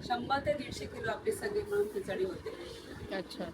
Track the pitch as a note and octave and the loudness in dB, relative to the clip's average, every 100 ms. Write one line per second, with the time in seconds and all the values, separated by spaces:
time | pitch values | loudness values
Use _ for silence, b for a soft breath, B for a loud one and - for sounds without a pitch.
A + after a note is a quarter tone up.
0 | - A#3+ B3 C#4 C#4+ - - - - B4+ | 0 0 4 4 4 2 0 -4 -6 -2
1 | A4+ - G#4+ G#4 G#4 G#4 G#4 G#3 - G3 | -2 0 2 2 2 0 2 4 4 2
2 | F#3 F#3+ F#4+ - - - - - - - | 0 2 2 0 -6 -6 -8 -10 -10 -8
3 | - F#3+ - - E3+ | -4 -4 -4 -4 -6